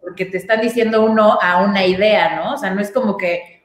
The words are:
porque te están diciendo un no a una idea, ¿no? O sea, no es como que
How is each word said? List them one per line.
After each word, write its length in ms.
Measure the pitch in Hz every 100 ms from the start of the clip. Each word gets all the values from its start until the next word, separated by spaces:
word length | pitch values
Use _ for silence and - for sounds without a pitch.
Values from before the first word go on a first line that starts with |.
porque 240 | 180 175
te 140 | 180 185
están 220 | - 220
diciendo 420 | 233 240 220 220
un 100 | 220 220
no 220 | 214 214
a 200 | 180 175
una 220 | 202 202
idea, 520 | 185 185 214 202 165 165
¿no? 180 | 180
O 20 | 277
sea, 140 | 196
no 80 | 196
es 100 | 202
como 260 | 254 220 196
que 440 | 180 175 - _